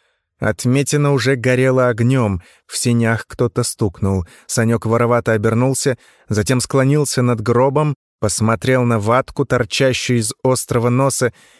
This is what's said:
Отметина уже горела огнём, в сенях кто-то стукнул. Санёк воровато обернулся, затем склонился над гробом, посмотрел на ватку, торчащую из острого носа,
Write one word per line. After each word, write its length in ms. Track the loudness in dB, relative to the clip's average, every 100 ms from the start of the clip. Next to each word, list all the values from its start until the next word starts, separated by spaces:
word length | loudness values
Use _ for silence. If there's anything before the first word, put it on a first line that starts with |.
| _ _ _ -6
Отметина 760 | -4 -2 0 0 0 0 0
уже 240 | 0 0 0
горела 520 | 0 2 2 2 2
огнём, 540 | 2 2 2 0 -2 -8 _ -14
в 120 | -6
сенях 480 | -2 0 0 -2 -4
кто-то 360 | -4 -2 -2
стукнул. 600 | -4 -2 -4 -2 -2 -2 -4 -12 -6
Санёк 400 | -2 0 0 0
воровато 460 | 0 2 0 0
обернулся, 680 | 0 0 0 0 0 -2 -4 _ _ -4
затем 300 | -2 0 -2
склонился 600 | 0 0 2 2 0 0
над 220 | 0 0
гробом, 520 | 0 2 2 2 -2 -4 _ _
посмотрел 640 | -4 0 0 0 0 2
на 140 | 2 0
ватку, 460 | 2 0 0 -4
торчащую 760 | -2 -2 -2 0 0 0 0 -2
из 120 | -2 -2
острого 460 | -2 -2 -2 -2 0
носа, 460 | 2 0 0 -4 -4 -20